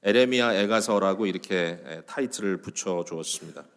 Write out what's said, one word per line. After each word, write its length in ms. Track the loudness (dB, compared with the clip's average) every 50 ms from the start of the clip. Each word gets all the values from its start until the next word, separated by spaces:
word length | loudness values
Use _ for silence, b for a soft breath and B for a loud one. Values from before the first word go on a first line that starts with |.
| _
에레미야 500 | 4 6 6 6 6 4 2 4 4 4
애가서라고 720 | 4 2 4 2 2 2 2 2 4 4 2 2 2 0 -2
이렇게, 520 | -2 -4 -4 -2 0 0 0 0 -2 -6 -10
에, 160 | -14 -14 -14 -14
타이틀을 520 | -12 -6 -6 -6 -4 -6 -4 -4 -2 -4 -4
붙여주었습니다. 1040 | -6 -10 -10 -8 -6 -4 -4 -4 -4 -6 -8 -10 -6 -8 -8 -8 -10 -14 -16 -18 -18 -20 _